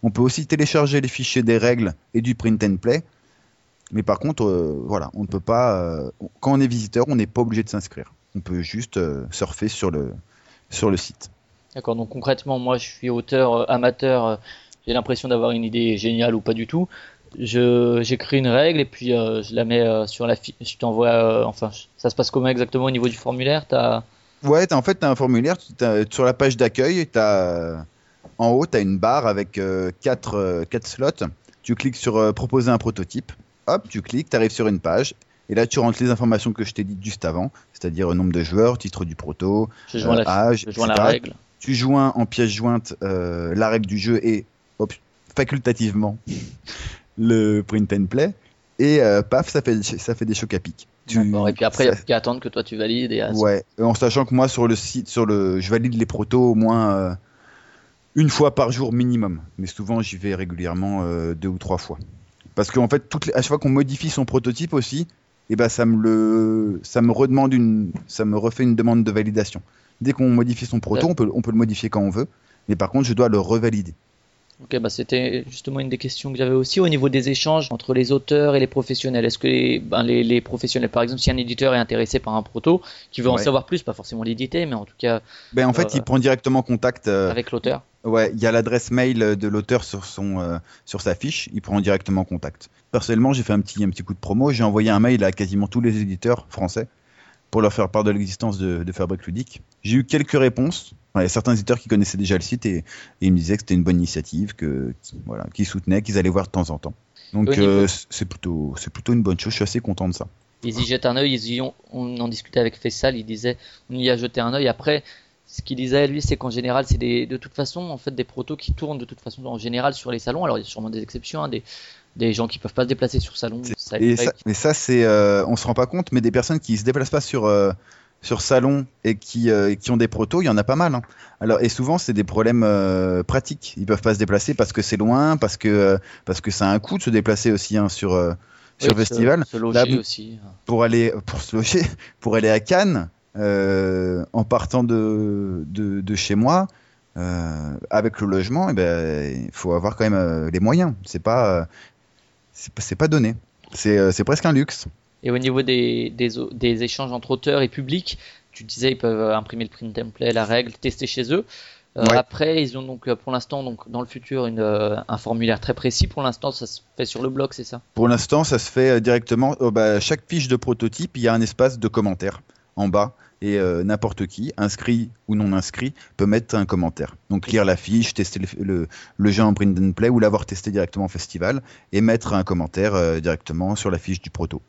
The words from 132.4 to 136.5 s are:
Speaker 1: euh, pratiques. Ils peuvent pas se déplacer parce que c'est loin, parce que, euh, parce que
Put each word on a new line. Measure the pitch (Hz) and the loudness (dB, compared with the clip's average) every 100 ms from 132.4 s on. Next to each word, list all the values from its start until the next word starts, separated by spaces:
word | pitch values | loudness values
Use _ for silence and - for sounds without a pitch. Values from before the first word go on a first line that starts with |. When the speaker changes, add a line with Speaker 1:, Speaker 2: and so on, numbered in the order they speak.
| 110 120 | 2 4
Speaker 1:
euh, | 110 101 95 92 92 90 | 4 2 2 0 0 0
pratiques. | 90 131 - 147 - - | 0 -2 -2 -12 -12 -10
Ils | 95 | -2
peuvent | 104 | 0
pas | 113 | 2
se | 104 | 2
déplacer | 104 101 - | 2 0 0
parce | - 110 | 0 0
que | - | 0
c'est | 104 101 | -2 0
loin, | 107 123 151 156 | 2 4 2 2
parce | 110 - | 0 0
que, | 110 | 2
euh, | 104 98 95 - - | 4 4 2 -2 -16
parce | - 92 | -6 -6
que | - | -4